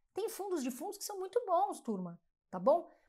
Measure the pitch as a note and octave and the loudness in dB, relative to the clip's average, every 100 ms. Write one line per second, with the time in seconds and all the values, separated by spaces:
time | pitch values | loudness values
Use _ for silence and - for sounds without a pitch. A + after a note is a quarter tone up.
0 | _ - G#4 - G4 F4+ B3+ A#3+ F4+ F#4+ | _ -4 -4 -4 -2 0 0 -2 -6 -6
1 | - G4+ F#4 A#4+ A#4+ F4 G4+ E4+ - G3 | -8 -6 -6 -8 0 2 2 0 -6 -4
2 | F3+ E3+ _ _ _ F#3 F#3+ E4 E4 - | -6 -10 _ _ _ 2 6 6 4 -12